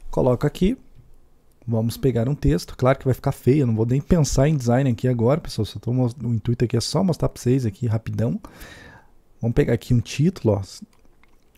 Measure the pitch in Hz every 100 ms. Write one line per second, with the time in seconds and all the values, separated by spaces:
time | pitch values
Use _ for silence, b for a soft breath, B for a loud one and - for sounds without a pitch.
0 | - 160 131 123 147 - 185 262 - -
1 | - - - - _ _ 117 113 113 -
2 | 139 117 117 147 139 170 - - 135 -
3 | 131 123 139 - 123 147 123 110 113 135
4 | - 180 139 - 143 151 120 123 135 113
5 | 127 120 113 151 - - 104 107 120 127
6 | 123 113 117 113 - 120 120 120 - 151
7 | 190 - 120 - 120 135 117 - 120 110
8 | - 107 117 202 - B B B B B
9 | B B _ _ 117 - - 117 - 120
10 | - - 165 - 110 95 92 - - _
11 | - _ _ _ _